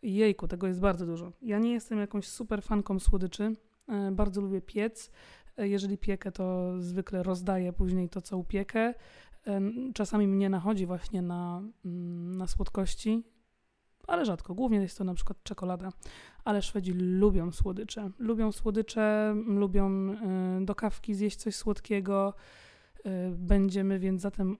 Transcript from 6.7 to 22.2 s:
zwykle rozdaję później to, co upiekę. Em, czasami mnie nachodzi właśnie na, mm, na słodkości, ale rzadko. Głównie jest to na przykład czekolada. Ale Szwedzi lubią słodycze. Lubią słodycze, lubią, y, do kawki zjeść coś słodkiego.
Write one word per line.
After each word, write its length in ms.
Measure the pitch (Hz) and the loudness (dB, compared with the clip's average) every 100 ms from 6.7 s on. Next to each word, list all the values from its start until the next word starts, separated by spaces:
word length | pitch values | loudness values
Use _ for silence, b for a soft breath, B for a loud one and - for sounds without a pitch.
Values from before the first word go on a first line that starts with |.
| 180 | -2
zwykle 400 | 175 180 185 185 | -4 -4 -4 -2
rozdaję 500 | 180 180 185 190 180 | -2 -2 0 0 0
później 360 | 175 185 185 180 | 0 2 2 0
to, 120 | 196 | -4
co 160 | - 185 | -6 -6
upiekę. 560 | 180 196 202 226 226 240 B B B - | -2 -2 0 2 2 0 B B B -16
Em, 480 | - 196 196 233 262 | -4 -2 0 -2 -6
czasami 320 | - 202 208 202 | -4 0 4 4
mnie 200 | 196 196 | 4 4
nachodzi 360 | 190 180 196 180 | 2 0 0 0
właśnie 360 | 180 - 190 | -2 -4 -2
na, 400 | 175 175 175 175 208 233 | -2 -4 -4 -6 -10 -12
mm, 520 | 185 175 175 175 170 185 | -8 -6 -6 -6 -6 -6
na 100 | 185 | 0
słodkości, 760 | - 190 - 190 - 220 226 226 _ _ _ _ _ _ _ - | 0 0 0 0 0 2 0 -2 _ _ _ _ _ _ _ -2
ale 180 | 349 | 0
rzadko. 300 | 262 175 - | 2 -2 -4
Głównie 240 | 185 254 214 | -2 2 2
jest 200 | 190 - | 2 -2
to 60 | |
na 100 | 185 | -4
przykład 280 | 175 - 196 | 2 0 0
czekolada. 460 | - 202 185 180 190 - B B B B | -8 -6 -4 -4 -6 -10 B B B B
Ale 180 | - 208 | 0 0
Szwedzi 300 | 196 208 185 | 2 -2 -2
lubią 600 | 180 180 185 208 190 170 | 0 2 6 6 6 2
słodycze. 580 | 165 202 185 214 - 202 190 | 0 0 0 -8 -8 -10 -6
Lubią 340 | 220 226 220 | -2 2 2
słodycze, 840 | 202 226 208 220 - 214 214 214 214 226 | 2 0 0 -2 2 2 4 2 0 0
lubią, 600 | 202 202 196 196 190 190 214 214 185 185 185 | 2 4 6 6 4 0 -2 -2 0 0 0
y, 20 | |
do 100 | 190 | -2
kawki 400 | 202 214 - - | -2 -2 -2 -4
zjeść 220 | 196 208 - | 0 -2 -2
coś 180 | - 196 | -6 -4
słodkiego. 800 | - 202 - 202 196 196 | -2 -2 0 -2 2 2